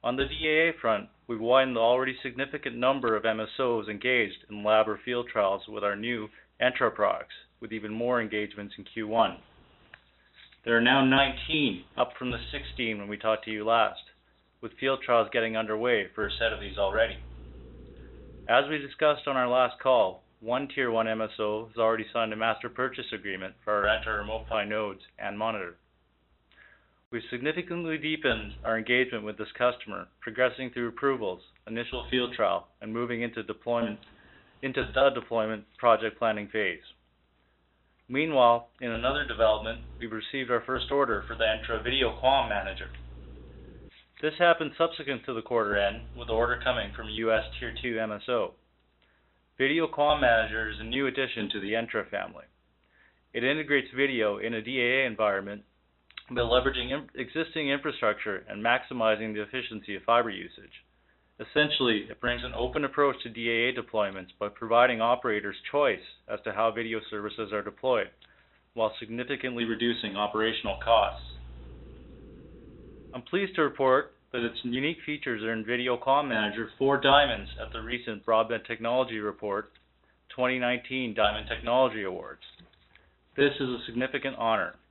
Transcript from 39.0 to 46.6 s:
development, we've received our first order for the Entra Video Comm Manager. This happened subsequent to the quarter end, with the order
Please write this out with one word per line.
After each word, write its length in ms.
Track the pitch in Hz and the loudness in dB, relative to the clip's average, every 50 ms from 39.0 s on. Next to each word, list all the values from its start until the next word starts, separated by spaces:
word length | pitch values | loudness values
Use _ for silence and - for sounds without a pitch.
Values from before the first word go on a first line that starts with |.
| 117 131 139 147 143 | 0 0 0 0 -2
development, 540 | - 113 107 113 110 107 107 110 110 113 117 - - - - | -4 0 4 6 6 6 4 0 -6 -8 -8 -10 -14 -12 -12
we've 100 | 120 113 | -10 -8
received 400 | 110 110 - - - 135 131 120 | -8 -8 -8 -6 -6 -6 -2 0
our 120 | 123 117 - | 0 0 0
first 200 | - 131 123 - - | -2 -4 -4 -2 0
order 340 | 143 143 139 123 110 98 95 - | 2 2 4 2 2 -4 -4 -8
for 80 | 117 | -2
the 80 | 113 113 | 0 0
Entra 380 | 110 - - - - 117 107 | 0 0 0 -2 -4 -4 -2
Video 360 | 104 123 131 135 131 117 107 - | -2 -2 0 2 2 0 0 2
Comm 260 | - 131 139 135 123 - | 2 4 4 4 2 0
Manager. 380 | 104 101 95 98 95 - 85 - - - - - - - - - - - - - - - - - - - - - _ - _ _ _ - | -2 -2 -2 -4 -8 -8 -10 -12 -12 -16 -16 -16 -16 -18 -18 -18 -18 -18 -18 -20 -20 -20 -20 -20 -20 -20 -20 -20 _ -20 _ _ _ -4
This 140 | - 156 151 - | -4 -4 2 4
happened 340 | 175 175 165 - 165 143 - | 6 6 6 4 2 -6 0
subsequent 480 | - 165 165 - - 147 135 139 117 - | 0 0 0 0 -6 -6 -6 -6 -6 -6
to 80 | - 127 | -6 -6
the 80 | 110 | -6
quarter 360 | 110 - 123 117 110 104 104 101 | -4 0 0 2 2 2 2 2
end, 240 | 101 98 101 - - - - | 2 2 0 -2 -10 -12 -12
with 120 | 120 120 113 | -12 -6 -2
the 60 | 113 | 2
order 240 | 113 120 120 123 117 | 2 2 2 0 0